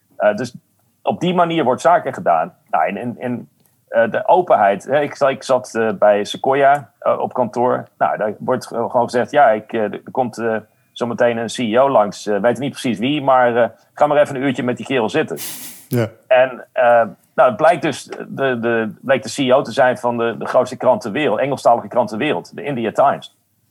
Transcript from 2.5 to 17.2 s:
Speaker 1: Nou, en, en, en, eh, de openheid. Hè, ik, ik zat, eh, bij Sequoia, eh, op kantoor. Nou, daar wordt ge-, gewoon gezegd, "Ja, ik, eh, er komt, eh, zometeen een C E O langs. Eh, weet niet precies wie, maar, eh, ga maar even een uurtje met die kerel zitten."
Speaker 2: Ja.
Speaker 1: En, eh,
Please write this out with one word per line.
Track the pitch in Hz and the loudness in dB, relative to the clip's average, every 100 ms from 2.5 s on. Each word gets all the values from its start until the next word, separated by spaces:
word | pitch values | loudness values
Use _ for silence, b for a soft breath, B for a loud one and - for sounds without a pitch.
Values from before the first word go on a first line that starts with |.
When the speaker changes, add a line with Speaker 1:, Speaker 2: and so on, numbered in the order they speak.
| - _ | -8 _
Speaker 1:
Nou, | 85 82 | -2 -2
en, | 98 | -2
en, | 120 98 | -8 -8
en, | 123 120 - _ _ _ _ | -6 -8 -10 _ _ _ _
eh, | 117 113 | 0 0
de | 120 - | 0 2
openheid. | 175 120 120 101 101 | 2 4 4 4 2
Hè, | - 143 | 0 -2
ik, | 143 - | -2 0
ik | 139 127 | -2 0
zat, | - 127 127 | 0 -2 -2
eh, | 113 113 95 | -2 -2 2
bij | 104 104 | 4 4
Sequoia, | 101 - 135 135 135 143 123 _ | 0 -4 0 2 4 2 -2 _
eh, | 120 - | -2 -2
op | 107 | -2
kantoor. | - 117 123 123 127 117 - | -2 -2 0 0 0 -4 -4
Nou, | 117 80 | -2 0
daar | 107 98 | -4 -4
wordt | 120 127 - | -2 -4 -4
ge-, | |
gewoon | 113 110 123 | -6 -2 0
gezegd, | 117 123 113 | 0 0 0
"Ja, | 147 131 | 4 4
ik, | 110 - | 4 -2
eh, | 113 | -4
er | 104 98 - | -4 -6 -8
komt, | - 123 110 | -6 -4 -4
eh, | 113 110 107 _ _ | -2 -4 -6 _ _
zometeen | - 120 110 120 117 | -8 -6 0 0 0
een | 110 | -4
C | - | -4
E | 117 117 | 0 2
O | 139 | 4
langs. | 123 104 - 101 | 4 2 -2 -4
Eh, | 101 | 0
weet | 113 117 | 0 0
niet | 139 | -4
precies | - 135 98 | -6 -4 -2
wie, | 123 151 | -2 -2
maar, | 135 127 123 117 | 2 4 4 2
eh, | 113 b b | 0 b b
ga | - 147 | -2 2
maar | 147 | 4
even | 135 135 | 2 0
een | |
uurtje | 139 131 | -2 -2
met | 123 117 | -4 -4
die | 113 | -2
kerel | 135 107 | 0 0
zitten." | 147 - - B B B B B | 0 -4 -6 B B B B B
Speaker 2:
Ja. | 123 107 - - | -2 -2 -6 0
Speaker 1:
En, | 127 131 117 - | 4 4 0 -8
eh, | - 123 120 110 - | 0 4 4 2 -4